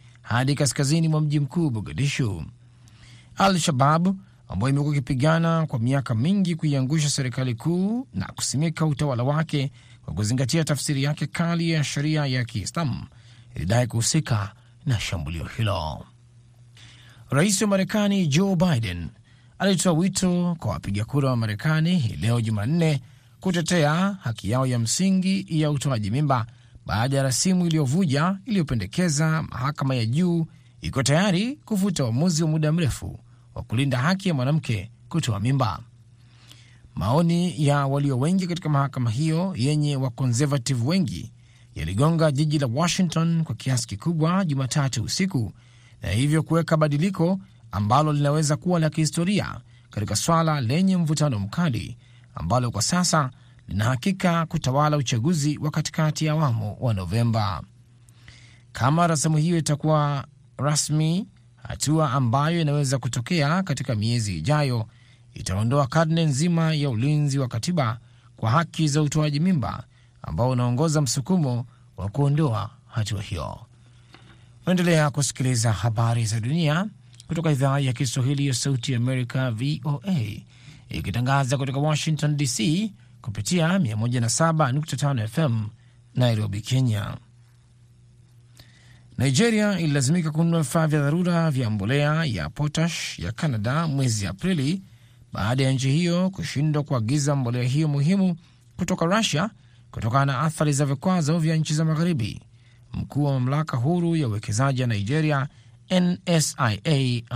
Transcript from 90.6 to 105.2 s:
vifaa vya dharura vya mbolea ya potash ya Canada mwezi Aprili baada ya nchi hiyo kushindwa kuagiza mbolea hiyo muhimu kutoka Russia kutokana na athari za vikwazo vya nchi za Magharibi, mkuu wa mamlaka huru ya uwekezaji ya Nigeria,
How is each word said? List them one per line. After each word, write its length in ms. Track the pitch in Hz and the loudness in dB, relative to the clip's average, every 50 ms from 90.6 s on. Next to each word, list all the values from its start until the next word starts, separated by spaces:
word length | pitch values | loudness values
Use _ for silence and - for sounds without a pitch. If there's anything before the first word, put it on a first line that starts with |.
vifaa 240 | 160 - - 165 156 | 0 0 2 2 2
vya 140 | 143 151 151 | 2 2 2
dharura 500 | 139 143 151 175 175 180 175 165 165 160 | 2 2 0 0 0 0 2 2 2 2
vya 200 | 135 131 123 107 | 0 0 0 0
mbolea 540 | 107 104 95 110 135 143 147 147 151 160 165 | 0 0 0 0 2 2 2 2 0 0 0
ya 260 | 139 110 90 73 - | -2 -2 -4 -4 -6
potash 680 | - - 147 147 - - 160 170 160 - - - - - | -4 -4 -4 -2 0 -2 -2 -2 -2 -6 -8 -8 -8 -6
ya 140 | - 95 | -6 -6
Canada 540 | 113 - - 156 120 107 101 120 135 156 170 | -4 -4 -2 -2 -2 -2 -2 -2 0 0 0
mwezi 400 | 156 135 139 135 123 110 104 101 | 0 0 0 0 0 0 0 -2
Aprili 560 | 95 95 - - 185 190 156 127 143 185 190 - - - - - - - - - - | -4 -4 -4 -2 0 0 0 0 0 -2 -4 -6 -12 -20 -20 -20 -20 -20 -20 -18 -12
baada 320 | - - 95 107 127 135 135 | -6 -4 -2 0 0 2 2
ya 80 | 131 | 2
nchi 180 | 131 123 131 135 | 0 0 0 0
hiyo 380 | 139 165 175 170 175 175 185 185 | 2 2 2 2 2 2 0 0
kushindwa 520 | 190 - 165 - - 131 151 156 151 151 | -2 -6 -8 -6 -2 -2 0 0 0 0
kuagiza 540 | 143 - 143 120 110 110 143 151 139 147 143 | 0 0 -2 -2 0 0 0 0 0 0 0
mbolea 280 | 139 127 117 117 123 120 | 0 0 -2 -2 -2 0
hiyo 240 | 123 131 151 160 151 | 0 0 0 0 0
muhimu 480 | 143 143 139 160 196 202 190 185 170 - - - - _ _ - - | 0 2 2 2 2 2 2 2 0 -4 -8 -18 -20 _ _ -20 -10
kutoka 280 | - 180 - 185 - 165 | -6 -4 -2 -2 0 0
Russia 440 | 170 196 226 220 - - 147 190 226 - - - - - - - - | 2 2 2 0 0 0 0 -2 -2 -6 -12 -20 -20 -20 -20 -20 -16
kutokana 420 | - - - 113 120 139 139 139 | -10 -6 -2 0 2 2 2 2
na 80 | 135 123 | 0 0
athari 320 | 151 160 156 - 156 151 | -2 -2 0 0 0 2
za 140 | 143 135 151 | 2 2 0
vikwazo 520 | 135 139 - - 185 185 180 156 139 165 175 | 0 0 0 0 0 2 2 2 0 0 2
vya 180 | 156 165 165 | 2 2 2
nchi 180 | 160 151 - 151 | 0 0 0 0
za 100 | 156 165 | 0 0
Magharibi, 560 | 156 156 151 170 180 165 143 110 - - - - - - - - - - - - - | 0 0 0 0 0 0 0 -2 -4 -6 -10 -16 -20 -20 -20 -20 -20 -20 -20 -20 -10
mkuu 320 | - - - - - 139 147 | -8 -8 -8 -4 -2 0 0
wa 80 | 143 | 0
mamlaka 440 | 135 131 123 127 139 151 160 - - | 0 0 0 0 0 -2 -2 -2 -2
huru 400 | 123 120 151 175 180 170 170 170 | -2 0 0 0 2 0 0 0
ya 120 | 160 147 117 | 0 0 0
uwekezaji 520 | 101 104 - - 104 110 135 139 135 123 | -2 -4 -4 -4 0 0 0 0 0 0
ya 60 | 127 | 0
Nigeria, 640 | 120 110 98 98 104 143 156 | 0 0 -2 -2 0 0 0